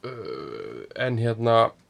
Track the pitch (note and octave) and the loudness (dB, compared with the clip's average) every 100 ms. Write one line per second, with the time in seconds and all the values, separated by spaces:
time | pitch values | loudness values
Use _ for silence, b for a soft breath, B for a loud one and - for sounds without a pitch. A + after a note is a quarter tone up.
0 | B2+ B2 F#2+ C2 C#2 - G#1 A#1 G1+ - | -14 -12 -10 -10 -10 -12 -12 -12 -12 -4
1 | B2+ A#2 A#2 A2+ A#2 A2+ A#2 - | -2 0 0 0 4 6 6 0